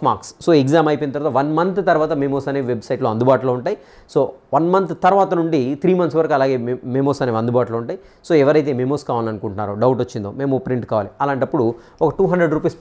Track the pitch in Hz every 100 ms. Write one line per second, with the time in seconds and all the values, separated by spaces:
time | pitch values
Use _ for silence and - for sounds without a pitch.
0 | 143 104 - - - 160 131 160 156 147
1 | 147 139 151 123 143 156 185 175 165 156
2 | 151 151 139 139 135 139 123 120 - 131
3 | 127 110 131 127 127 123 123 208 - -
4 | - 156 135 - - 143 170 190 180 170
5 | 180 196 190 175 165 156 123 139 180 180
6 | 170 156 156 143 135 127 117 123 127 127
7 | 139 139 131 113 117 120 110 113 117 185
8 | - _ - 165 139 151 143 123 127 143
9 | 143 120 113 107 107 98 104 101 127 127
10 | 120 120 98 123 139 131 - 127 110 110
11 | 98 - 143 135 123 160 113 117 - -
12 | 160 - 190 180 165 151 160 -